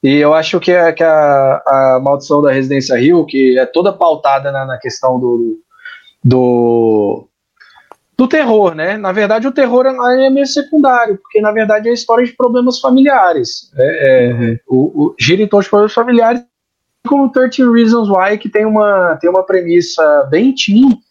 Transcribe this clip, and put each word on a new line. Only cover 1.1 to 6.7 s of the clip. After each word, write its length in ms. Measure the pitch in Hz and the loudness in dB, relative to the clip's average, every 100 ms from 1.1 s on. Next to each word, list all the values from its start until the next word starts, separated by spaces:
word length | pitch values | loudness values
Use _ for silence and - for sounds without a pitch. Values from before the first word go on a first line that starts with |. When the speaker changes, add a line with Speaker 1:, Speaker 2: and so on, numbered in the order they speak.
| 156 147 139 135 131 - | 2 2 2 0 -2 0
Speaker 1:
a 340 | 135 135 131 | 0 2 0
Maldição 380 | 139 143 139 147 | 0 -4 -2 0
da 100 | 147 | 2
Residência 480 | 131 131 139 131 - | 0 -2 -4 -2 0
Hill, 240 | 131 175 | 2 2
que 340 | 151 135 131 127 | 0 0 2 2
é 60 | |
toda 260 | 123 160 190 | 0 0 -2
pautada 640 | 185 170 156 147 139 139 | 0 -2 0 -2 -2 -4
na, 140 | 135 131 | -6 -8
na 100 | 127 | -8
questão 420 | 131 - 131 127 | -10 -6 -4 -2
do, 420 | 127 120 117 110 _ _ - - _ _ | -2 -2 -4 -8 _ _ -20 -20 _ _
do, 1040 | - 127 123 123 120 | 0 0 0 0 0